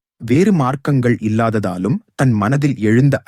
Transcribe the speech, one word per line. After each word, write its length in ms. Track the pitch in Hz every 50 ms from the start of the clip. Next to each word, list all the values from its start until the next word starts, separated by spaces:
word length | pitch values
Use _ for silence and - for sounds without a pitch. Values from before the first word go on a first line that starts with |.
| _ _ _ _ -
வேறு 280 | 113 120 156 196 220 196
மார்க்கங்கள் 640 | 160 131 123 139 139 - - 143 131 120 120 117 -
இல்லாததாலும் 840 | - 107 107 113 117 113 107 107 98 95 90 90 92 101 151 214 - _ _
தன் 180 | - 139 131 113
மனதில் 460 | 104 98 110 139 147 143 143 139 101
எழுந்த 440 | 107 107 110 123 139 143 131 - -